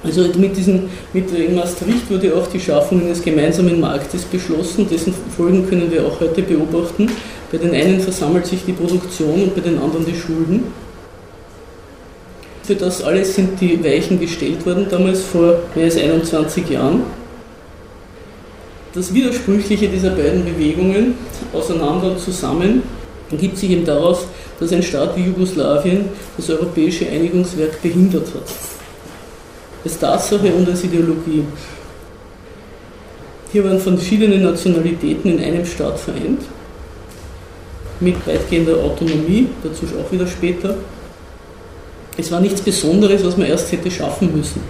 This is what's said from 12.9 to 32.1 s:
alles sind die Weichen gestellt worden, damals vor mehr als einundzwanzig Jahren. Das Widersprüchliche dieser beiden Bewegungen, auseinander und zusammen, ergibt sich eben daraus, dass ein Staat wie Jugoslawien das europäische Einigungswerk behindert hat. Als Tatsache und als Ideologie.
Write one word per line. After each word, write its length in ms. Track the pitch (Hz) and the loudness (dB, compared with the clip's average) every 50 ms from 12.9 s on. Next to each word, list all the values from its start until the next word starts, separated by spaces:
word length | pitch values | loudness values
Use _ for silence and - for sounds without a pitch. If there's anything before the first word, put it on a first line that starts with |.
| 180 - - | -2 -2 0
alles 320 | 143 165 190 190 - - | 2 2 2 2 2 2
sind 240 | - 190 180 - - | 2 2 2 2 2
die 220 | 190 175 170 165 170 | 2 2 2 4 2
Weichen 360 | 156 135 151 175 - 196 165 | 2 2 2 2 2 2 0
gestellt 460 | 165 170 - - 147 139 160 - - | 0 -2 -4 -4 -2 -2 -2 -2 -2
worden, 220 | 180 180 190 202 196 | -2 0 0 0 0
damals 320 | 185 175 185 190 185 190 | 2 2 2 4 2 0
vor 380 | - - - 175 170 170 170 170 170 - - | -2 0 2 4 6 6 6 4 2 -2 0
mehr 100 | 160 165 | 2 2
als 120 | 170 165 165 | 4 4 4
einundzwanzig 720 | - 147 165 165 160 - - 156 156 156 - 185 - - | 2 4 2 2 2 2 0 0 0 0 0 -2 -2 0
Jahren. 320 | 139 131 127 131 165 247 254 - - - - - - - - - - - - - - - - - - - - - - - - - - - - - - - - - - - - - - | -2 0 2 2 2 2 0 -2 -6 -12 -14 -16 -18 -18 -18 -20 -20 -20 -20 -20 -20 -20 -20 -20 -20 -20 -20 -20 -20 -20 -20 -20 -20 -20 -20 -20 -20 -20 -20 -20 -20 -20 -20 -10 -6
Das 200 | 175 185 180 185 | -6 -4 0 2
Widersprüchliche 760 | 247 262 247 226 - - - 196 208 196 - 214 196 208 190 | 2 4 4 2 0 0 2 2 2 4 2 2 2 2 2
dieser 240 | 185 190 185 185 | 2 2 2 2
beiden 340 | - - 143 156 175 185 175 | 2 2 2 2 2 2 0
Bewegungen, 680 | 175 165 156 156 151 151 165 185 190 190 202 226 254 240 - - - - - - - | 0 0 2 2 2 2 2 2 2 4 4 4 2 2 -2 -6 -12 -12 -12 -12 -6
auseinander 600 | - 160 156 165 180 165 156 143 156 185 185 185 | -4 -4 -2 0 -2 0 0 0 0 2 0 0
und 80 | 165 - | -2 -2
zusammen, 640 | - - 180 - 143 135 131 165 180 196 226 254 254 - - - - - - - - - | -4 -6 -6 -4 -2 -2 0 0 2 2 2 2 0 -2 -10 -14 -14 -16 -16 -18 -10 -8
ergibt 260 | - 147 180 185 - - | -4 -2 -2 -2 -2 -2
sich 140 | - 190 | 0 2
eben 140 | 180 170 165 | 2 2 2
daraus, 420 | 156 147 143 160 175 175 175 - - - - - - - - | 2 2 2 4 4 2 2 -2 -8 -12 -14 -16 -16 -8 -4
dass 120 | 170 165 | -2 0
ein 120 | 165 175 185 | 2 2 0
Staat 340 | - - 139 143 - - 185 | 0 0 0 0 0 0 0
wie 60 | 180 | 0
Jugoslawien 840 | 185 180 180 185 180 - 156 135 143 143 147 - 190 180 202 202 185 - - - - - - | 0 2 2 0 0 0 0 0 2 2 2 2 2 2 2 0 -2 -6 -8 -14 -14 -10 -10
das 100 | 170 - | -4 -2
europäische 560 | 160 156 175 170 - 160 156 170 180 - - 120 | 0 0 0 -2 0 2 2 2 2 0 -2 -2
Einigungswerk 720 | - 151 165 170 170 180 180 180 - 156 156 156 156 - | 0 0 0 2 2 0 0 0 0 -2 -2 -2 -2 -2
behindert 460 | - 175 170 175 185 190 180 151 - - | -4 0 4 4 4 4 4 2 -2 -2
hat. 260 | - - - - - - - - - - - - - - - - - - - - - - - - - - - - - - - | -8 -10 -10 -10 -12 -12 -12 -14 -14 -16 -16 -18 -20 -20 -18 -18 -18 -18 -18 -18 -20 -20 -20 -20 -20 -20 -20 -20 -18 -12 -10
Als 160 | 165 160 - | -10 -6 -2
Tatsache 520 | - 139 151 - - - - 208 190 196 | 0 0 0 0 0 0 0 2 2 4
und 160 | 170 180 185 175 | 4 4 2 2
als 160 | 175 180 - | 2 0 -2
Ideologie. 600 | 180 165 170 165 165 160 160 - 165 156 156 147 143 - - - - - - - - - - - - | 0 2 2 2 2 0 -2 -2 -2 0 0 -2 -2 -6 -12 -14 -16 -16 -18 -18 -18 -20 -20 -20 -20